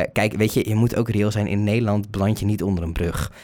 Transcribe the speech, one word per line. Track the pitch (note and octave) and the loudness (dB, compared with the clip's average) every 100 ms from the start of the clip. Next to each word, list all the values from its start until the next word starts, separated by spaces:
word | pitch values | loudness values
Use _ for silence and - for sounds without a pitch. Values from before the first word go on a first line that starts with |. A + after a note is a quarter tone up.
| - | 0
kijk, | - G#2 | 0 0
weet | G2 A2 | 2 2
je, | B2+ G#2+ | 2 0
je | A2 | 2
moet | A#2 - | 2 2
ook | A2+ | 0
reëel | G2+ G#2 | 0 0
zijn. | G#2 G#2 | 0 0
In | G2+ | 0
Nederland | G#2 A2+ A2 G#2 G2+ | 0 2 0 0 -2
beland | G2+ G2 G#2+ | 0 0 2
je | G2+ | 0
niet | G2+ | 0
onder | G2 F2+ | 0 -2
een | E2 | -2
brug. | E2 F2 D#2+ - - | -2 -2 -2 -6 -10